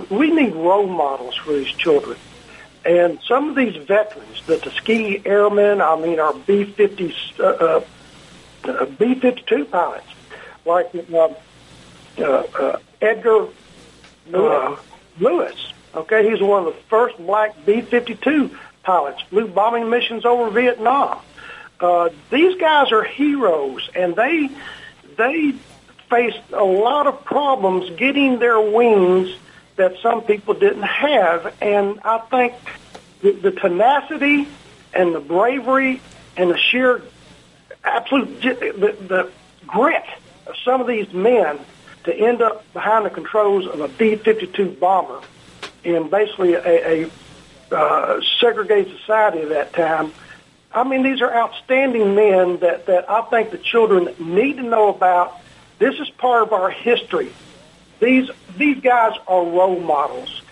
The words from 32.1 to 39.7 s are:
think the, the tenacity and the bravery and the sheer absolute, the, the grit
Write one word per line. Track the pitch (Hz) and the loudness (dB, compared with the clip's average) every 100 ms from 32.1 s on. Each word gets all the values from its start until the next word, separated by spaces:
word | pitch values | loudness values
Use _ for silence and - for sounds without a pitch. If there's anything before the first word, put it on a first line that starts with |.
| 226 | -4
think | 226 254 240 240 - - - - - - | -2 0 0 -4 -18 -20 -20 -20 -20 -2
the, | 196 | 0
the | 190 190 | 0 -2
tenacity | 190 190 175 233 285 - 302 285 294 285 - - - - | -2 -2 2 2 2 -2 -4 0 0 0 -8 -20 -20 -6
and | - 180 | 0 0
the | 160 | -2
bravery | 143 175 226 269 240 262 262 254 - - - - | -2 0 0 0 0 0 0 -2 -10 -20 -12 -2
and | 180 | 0
the | 170 | 0
sheer | - 247 254 247 - - - - _ _ - - | 0 2 2 0 -4 -20 -20 -20 _ _ -20 -10
absolute, | - - - 269 214 - | -4 -4 0 -2 -2 -4
the, | 247 - 180 202 202 - 185 | -4 -4 -6 -2 -2 -2 -4
the | 185 - - _ _ | -4 -4 -10 _ _
grit | - | -8